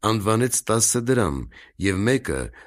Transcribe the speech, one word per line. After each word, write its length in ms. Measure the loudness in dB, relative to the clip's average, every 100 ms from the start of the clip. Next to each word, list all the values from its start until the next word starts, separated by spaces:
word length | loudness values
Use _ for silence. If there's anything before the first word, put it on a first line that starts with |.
| -2
անվանեց 480 | 0 2 2 2 -2 0
տասը 340 | 0 2 0
դրամ, 320 | 0 2 2 -2 -8 -14 -20 -6
և 220 | -2 0 2
մեկը, 340 | 0 0 -6 -6 -10